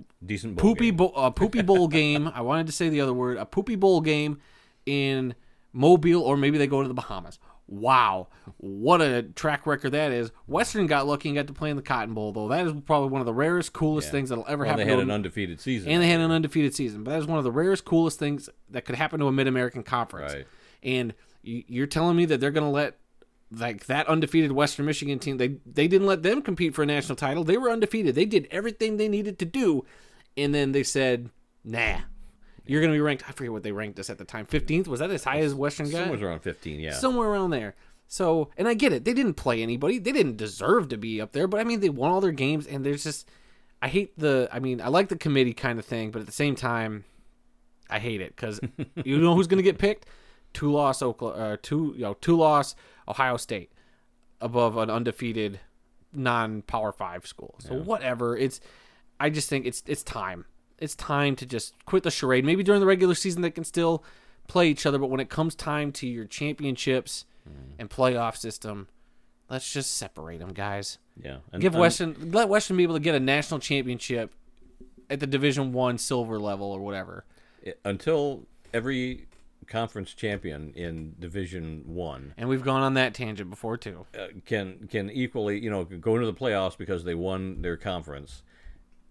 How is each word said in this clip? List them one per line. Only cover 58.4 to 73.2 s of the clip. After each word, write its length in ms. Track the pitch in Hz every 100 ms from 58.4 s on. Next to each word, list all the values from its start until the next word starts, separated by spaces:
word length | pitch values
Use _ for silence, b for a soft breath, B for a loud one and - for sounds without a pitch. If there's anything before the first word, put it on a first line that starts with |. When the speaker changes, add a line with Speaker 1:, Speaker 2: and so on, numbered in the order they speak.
| 131 - b b b b _ -
Speaker 2:
I 100 | 151
just 180 | 151 -
think 180 | 139 127
it's, 160 | - -
it's 160 | 147
time. 420 | - 113 95 87 - - _ _
It's 160 | 156
time 420 | - - 143 143 135
to 100 | 127
just 280 | 117 - - -
quit 160 | 190
the 80 | 170
charade. 340 | - 131 127
Maybe 180 | 139 190
during 180 | 196 202
the 60 | 196
regular 280 | 190 185
season 280 | 170 196 170
they 80 | 175
can 140 | 165
still 400 | 165 - 170 160 b b b b -
play 220 | 180 170
each 180 | 143 151
other, 120 | 139
but 100 | 135
when 120 | 131
it 80 | 131
comes 260 | - 160
time 360 | - 156 147 147
to 140 | 139 131
your 180 | 117
championships 1000 | 107 - 147 147 143 123 - 131 - - - b -
Speaker 1:
Mm. 260 | 71 67 71
Speaker 2:
and 100 | 107
playoff 460 | - 127 120 117 -
system, 520 | 117 - 110 101 95 _ _ _ _ _ _
let's 240 | 131 -
just 240 | 143 131 -
separate 440 | 101 - 80 82
'em, 100 | 87
guys. 460 | 92 101 101 98 - _ -
Speaker 1:
Yeah. 220 | 69 67 -
And, 100 | -
Speaker 2:
Give 120 | 185
Speaker 1:
and 60 | 165
Speaker 2:
Western, 520 | 170 - 165 156 165
let 160 | 196 220
Western 280 | 208 - 185
be 60 |
able 120 | 175
to 60 | 160
get 140 | 156
a 60 | 147